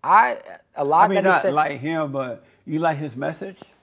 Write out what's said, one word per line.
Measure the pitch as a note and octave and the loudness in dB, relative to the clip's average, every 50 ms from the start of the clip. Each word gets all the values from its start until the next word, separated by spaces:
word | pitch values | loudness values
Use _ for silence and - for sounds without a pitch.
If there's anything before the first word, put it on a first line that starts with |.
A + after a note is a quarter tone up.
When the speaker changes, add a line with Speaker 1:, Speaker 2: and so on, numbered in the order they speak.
| - | 2
Speaker 1:
I, | D#3 F3+ G#3+ A3+ B2+ A#2 G#2+ - - F#2 - _ _ _ | 4 4 6 6 4 0 -6 -10 -18 -20 -20 _ _ _
a | - C#3+ | -6 -2
lot | C#3 D#3 E3 G3 | 2 4 4 4
Speaker 2:
I | G#3+ | 4
mean, | G3 | 4
Speaker 1:
that | G3 F#3+ | 2 2
he | F#3+ | 4
Speaker 2:
not | F#3 D3+ | 2 2
Speaker 1:
said | - F#3+ C#3+ | 2 0 0
Speaker 2:
like | D3+ D#3 D3+ D3 B2+ | 0 0 -2 -4 -6
him, | B2+ D#3 E3 D#3+ D#3 C#3+ | -6 -6 -4 -4 -4 -4
but | C3+ C#3 C3 B2+ A#2 A2+ _ _ _ _ _ | -4 -6 -6 -6 -10 -14 _ _ _ _ _
you | - D3 D#3 | -8 -6 -2
like | E3+ E3 D3+ C#3+ | -2 -2 -2 -2
his | D3+ C#3+ A2+ | -8 -10 -10
message? | B2+ C#3+ D3+ D#3+ - F#3+ G3 F#3 _ - _ _ _ | -8 -8 -8 -8 -8 -14 -16 -16 _ -20 _ _ _